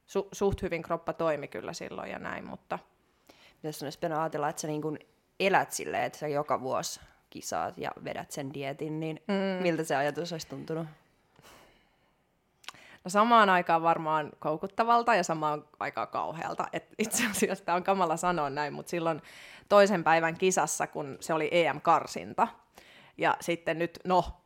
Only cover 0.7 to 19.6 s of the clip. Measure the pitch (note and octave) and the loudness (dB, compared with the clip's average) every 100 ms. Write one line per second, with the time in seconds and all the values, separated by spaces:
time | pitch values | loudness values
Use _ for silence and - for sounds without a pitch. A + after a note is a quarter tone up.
0.7 | E3 E3 E3 - D#3+ E3 D3 C#3 - - | -4 -4 -4 -4 -2 -2 -2 -4 -10 -8
1.7 | E3+ - - - - - - - - - | -8 -10 -10 -10 -8 -8 -10 -10 -14 -10
2.7 | F3 - _ _ _ _ _ - _ D#3 | -10 -10 _ _ _ _ _ -20 _ -12
3.7 | D3+ C#3+ - E3+ D#3 D#3+ D3+ D3 - D#3 | -8 -10 -6 -4 -2 -2 -2 -4 -4 -6
4.7 | D3+ D#3 D3+ - _ _ - F#3+ E3+ - | -4 -4 -6 -12 _ _ -2 2 4 2
5.7 | - - F#2 B2+ - D3+ C#3+ D3 A#2 C3 | -4 -4 -2 -2 -4 -4 -2 0 -2 -2
6.7 | A#2+ - - - _ _ - - E2+ F2 | -4 -4 -10 -16 _ _ -14 -6 -4 -4
7.7 | - D2 - - - - - C3+ C#3 C3+ | -6 -8 -8 -10 -10 -10 -10 -8 -8 -8
8.7 | C#3+ D#3 D#3 D#3+ D#3 - G3 G3 F#3 F3+ | -6 -6 -4 -6 -6 -4 -2 -2 0 0
9.7 | D#3+ D#3+ C#3 D3 C#3+ E3+ D#3+ - C3+ D3+ | 0 0 0 0 -2 -6 -8 -10 -12 -8
10.7 | D#3+ D#3+ D#3 _ _ _ _ - - - | -8 -8 -12 _ _ _ _ -20 -20 -20
11.7 | _ _ _ _ _ _ _ _ _ - | _ _ _ _ _ _ _ _ _ -20
12.7 | - - - F#3 G3+ A3+ A#3 G3+ F3+ F3+ | -20 -20 -16 -2 2 8 8 8 6 4
13.7 | E3 E3 E3 D#3+ F#3 A#3+ - D3+ D#3 F#3+ | 4 4 2 2 0 -2 -4 -4 -4 -4
14.7 | - A3+ A#3 A#3+ G#3 G3+ D#3+ D3+ D3+ - | 0 4 4 4 4 2 0 0 -2 -6
15.7 | - C3 - A2 B2+ E2 E3 - E3 - | -8 -6 -4 -4 -4 -4 -4 -6 -6 -6
16.7 | E3 - - A3 - A#3+ G3 F#3+ F#3+ - | -6 -8 -6 -2 0 -2 0 0 0 -2
17.7 | F3 F#3 F#3+ E3+ E3 F3+ F3 C#3+ C#3 D3 | 0 2 2 2 0 0 0 -2 -4 -6
18.7 | D3 D3 F3 E3 D#3 - - - - | -6 -6 -2 -2 -2 -6 -20 -20 -20